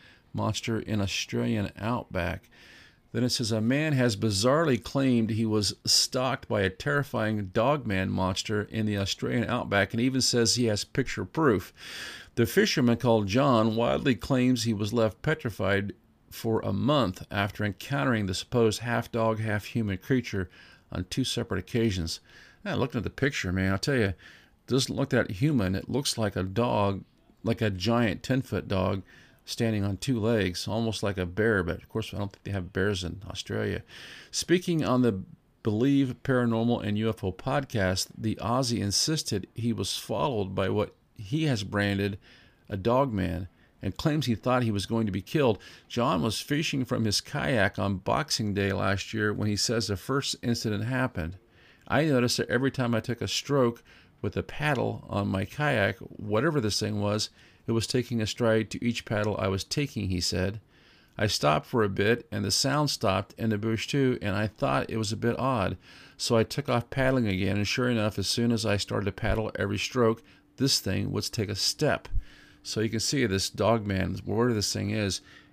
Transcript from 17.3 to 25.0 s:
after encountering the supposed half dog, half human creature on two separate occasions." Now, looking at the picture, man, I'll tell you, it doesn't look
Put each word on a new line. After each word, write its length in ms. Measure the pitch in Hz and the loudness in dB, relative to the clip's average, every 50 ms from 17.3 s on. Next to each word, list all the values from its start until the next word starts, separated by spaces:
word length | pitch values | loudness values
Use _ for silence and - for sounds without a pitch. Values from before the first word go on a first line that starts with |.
after 340 | - 101 101 104 - - 104 | -2 -2 -2 -2 -2 -4 -4
encountering 600 | 104 98 - - - 139 139 139 135 120 107 104 | -4 -4 -6 -6 -4 -2 0 0 2 0 0 0
the 80 | 92 87 | -2 -2
supposed 460 | - - - - 123 117 110 104 - | -4 -6 -2 2 4 4 4 2 0
half 300 | 120 123 117 117 117 - | -4 -2 -2 -2 -2 -2
dog, 300 | - 117 113 113 113 107 | -2 0 0 0 0 0
half 240 | 107 110 104 104 - | -2 -2 -2 -2 -4
human 320 | - - 120 113 101 95 | -4 -4 -2 -2 -2 -2
creature 540 | 92 - - 135 127 113 - - 98 92 - - - - - - - _ _ - | -4 0 0 0 0 0 -2 -4 -4 -4 -4 -8 -18 -20 -20 -20 -20 _ _ -6
on 140 | - 90 - | -6 -6 -4
two 160 | - - 127 | -2 -4 -2
separate 360 | - - 117 - - 98 95 | -2 -2 -4 -4 -2 -4 -4
occasions." 600 | - - - 120 113 117 92 90 80 80 - - - _ - - - - - _ - | -4 -2 0 2 2 2 0 0 -2 -4 -6 -8 -12 _ -20 -20 -20 -20 -20 _ -8
Now, 100 | 208 160 | -6 -2
looking 240 | 101 117 135 - 117 | -2 -2 -2 -2 -4
at 60 | 98 | -6
the 60 | - | -6
picture, 420 | - - 135 147 143 - - 92 90 | -4 -2 -2 0 0 -2 -4 -2 0
man, 180 | 92 95 95 | 0 2 2
I'll 80 | 98 95 | 0 0
tell 160 | - - 143 | 0 0 2
you, 120 | 127 107 | 2 2
it 100 | 92 90 - - - - - - _ _ _ _ | 2 0 -4 -10 -20 -20 -20 -20 _ _ _ _
doesn't 280 | - 117 135 123 - - | 0 0 0 0 0 -2
look 160 | - | -4